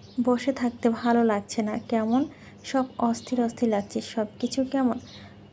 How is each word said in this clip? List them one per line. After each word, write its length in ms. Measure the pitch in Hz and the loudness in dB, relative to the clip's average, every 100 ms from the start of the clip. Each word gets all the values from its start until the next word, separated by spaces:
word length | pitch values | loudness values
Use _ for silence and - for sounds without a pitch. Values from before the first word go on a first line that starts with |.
| - - | -10 -2
বসে 280 | 240 247 277 | 2 2 0
থাকতে 380 | 262 247 240 240 | 0 -2 0 0
ভালো 340 | 220 240 233 | 2 2 4
লাগছে 380 | 233 208 208 - | 4 2 -2 -4
না, 160 | 208 226 - | -2 -4 -2
কেমন 360 | 226 220 240 294 - - - | 0 2 2 0 -6 -20 -16
সব 200 | - 269 262 - | -4 -2 -2 0
অস্থির 420 | 233 233 - 247 | 0 0 -2 0
অস্থির 280 | 233 233 233 | 0 0 0
লাগছে, 320 | 208 202 220 | 2 -2 -6
সব 260 | - - 214 - | -4 -4 -4 -4
কিছু 240 | 240 - | -4 -2
কেমন 340 | 262 269 247 247 - - - - - | 0 2 0 0 -8 -18 -20 -20 -20